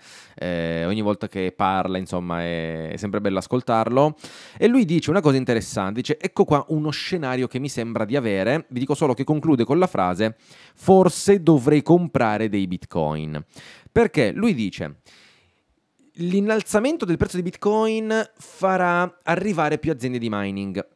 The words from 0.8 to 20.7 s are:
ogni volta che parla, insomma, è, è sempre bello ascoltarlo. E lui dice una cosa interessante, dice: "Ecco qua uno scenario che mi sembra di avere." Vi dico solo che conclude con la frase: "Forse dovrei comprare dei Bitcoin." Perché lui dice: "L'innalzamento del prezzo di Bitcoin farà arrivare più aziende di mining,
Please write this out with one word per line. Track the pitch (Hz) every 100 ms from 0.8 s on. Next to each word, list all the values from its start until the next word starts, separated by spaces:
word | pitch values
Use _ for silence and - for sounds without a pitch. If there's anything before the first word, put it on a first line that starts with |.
| 85
ogni | 107
volta | 104 101 104
che | 98 92 -
parla, | 98 95 92 92
insomma, | 92 92 87 85
è, | 85 85 80 80 80
è | 82
sempre | 101 101
bello | 101 95
ascoltarlo. | - 127 - 113 113 127 151 151 - - - -
E | 214
lui | 262 170
dice | 170 139
una | 190
cosa | 151 135
interessante, | 127 113 - 110 95 110
dice: | 120 151
"Ecco | 185 - 185
qua | 147 -
uno | 156 151
scenario | 139 - 185 135 127 123
che | 127
mi | 143
sembra | - 117 110 104
di | 139
avere." | 113 98 101 156 -
Vi | 123
dico | 135 143
solo | 151
che | 123
conclude | 135 151 160 131 117
con | 160
la | 180
frase: | 98 90 90 110 - _ - -
"Forse | _ - 190 185 - - 202
dovrei | 160 151 127 151
comprare | - 175 170 - 113 107 110
dei | 101 92
Bitcoin." | 90 - 87 78 76 78 76 - - - - _
Perché | - 240 - 107
lui | - 226 139
dice: | 101 - 78 71 _ - _ _ _ _ _ _ _ _ _
"L'innalzamento | - 175 196 202 220 - 208 254 330 190
del | 165
prezzo | 160 180
di |
Bitcoin | 180 - 208 214 220 220 220 220 214 -
farà | - - 190 185 175 175 180 -
arrivare | - 170 202 170 151 151
più | 160
aziende | 135 127 123
di | 117
mining, | 104 98 98 98